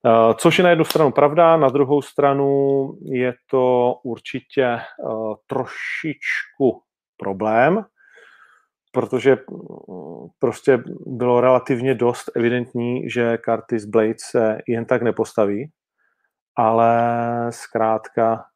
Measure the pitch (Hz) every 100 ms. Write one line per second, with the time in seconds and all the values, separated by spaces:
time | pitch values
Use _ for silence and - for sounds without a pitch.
0 | 117 113 113 110 170 151 180 165 - 156
1 | 147 117 143 156 165 165 139 135 135 147
2 | - - 143 139 139 139 139 139 135 -
3 | 151 127 127 123 _ 135 127 123 123 -
4 | 127 113 - 131 _ - 127 117 - -
5 | - 110 110 107 _ 123 120 - - -
6 | 160 143 - - - _ 131 117 _ _
7 | _ _ 95 95 107 113 139 202 208 _
8 | _ _ - _ _ _ _ _ _ 127
9 | 113 127 135 127 - 92 - - - 90
10 | 76 82 69 _ 120 - - 127 - -
11 | - 123 123 123 127 127 - 127 127 123
12 | 120 120 - - 117 123 120 123 120 123
13 | - 120 117 117 - 113 - 113 107 110
14 | 110 113 - 123 110 110 - 117 117 123
15 | 117 - 113 - 101 101 156 _ _ _
16 | _ _ _ _ _ - 113 113 117 117
17 | 117 117 117 120 120 117 - 113 110 110
18 | - - 113 113 -